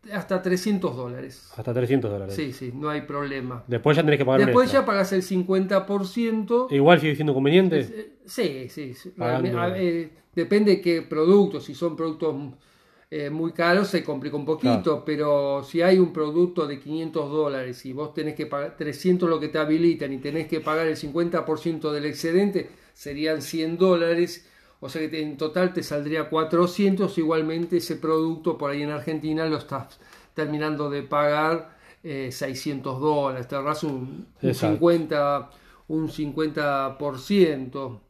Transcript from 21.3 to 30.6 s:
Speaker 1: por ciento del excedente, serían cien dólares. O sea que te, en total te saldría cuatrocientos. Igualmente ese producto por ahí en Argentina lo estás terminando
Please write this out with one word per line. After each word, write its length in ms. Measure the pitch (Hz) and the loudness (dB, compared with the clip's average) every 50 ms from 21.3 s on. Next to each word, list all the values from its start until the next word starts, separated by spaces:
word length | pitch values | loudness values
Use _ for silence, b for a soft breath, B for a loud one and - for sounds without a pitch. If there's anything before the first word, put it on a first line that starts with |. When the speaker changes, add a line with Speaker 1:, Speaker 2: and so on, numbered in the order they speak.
| 170 165 160 | 0 -2 -2
Speaker 1:
por 140 | - 156 151 | -2 -4 -2
ciento 320 | - 170 165 156 156 156 | -2 -4 -4 -2 -4 -4
del 140 | 151 147 143 | -4 -2 -4
excedente, 640 | 151 135 - - 165 165 185 202 202 190 180 - B B B B B B | -4 -6 -4 -4 2 2 4 4 4 0 -2 -6 B B B B B B
serían 480 | _ - 143 143 143 151 156 156 156 | _ -14 -12 -8 -4 -2 -2 -2 -2
cien 360 | 131 - - 165 160 160 170 170 | -4 -6 -4 -4 -2 -2 0 2
dólares. 680 | 185 190 180 170 170 165 170 170 175 175 - - b b b b b b b b | 4 4 4 4 4 2 2 2 0 0 -2 -12 b b b b b b b b
O 60 | - 139 | -14 -10
sea 140 | 131 160 | -6 -6
que 80 | 156 156 | -6 -4
te, 120 | 160 160 | -4 -6
en 140 | 151 151 147 | -6 -6 -6
total 380 | 139 156 156 151 185 185 180 180 | -6 -6 -4 0 0 0 0 0
te 100 | 180 156 | -4 -6
saldría 460 | - 151 147 143 147 156 160 151 156 | -4 -4 -4 -4 -2 -2 -2 -2 -2
cuatrocientos. 880 | 160 156 160 160 - 170 175 175 175 - 202 196 190 185 202 180 185 - | 0 -2 0 2 2 2 2 2 2 2 2 2 4 2 0 0 0 -2
Igualmente 580 | 160 156 165 160 160 156 160 165 170 170 180 | 0 2 2 0 0 0 -2 -4 -2 0 0
ese 220 | 175 170 - 165 - | -2 -2 -2 -8 -4
producto 600 | - 156 160 160 160 165 165 156 - 180 160 - | -2 0 0 2 0 0 -2 -2 -2 -2 -2 -2
por 140 | 147 139 | -2 -4
ahí 100 | 143 147 | -2 -2
en 100 | 147 147 | -4 -4
Argentina 540 | 151 147 127 165 160 156 147 156 156 156 160 | -4 -6 -6 -6 -6 -4 -4 -2 -2 -2 0
lo 120 | 160 151 143 | -2 -2 -4
estás 420 | - - 143 135 127 - - _ b b b b b b b | -4 -8 -10 -10 -10 -12 -18 _ b b b b b b b
terminando 560 | - 156 143 151 151 | -6 -4 -4 -2 -2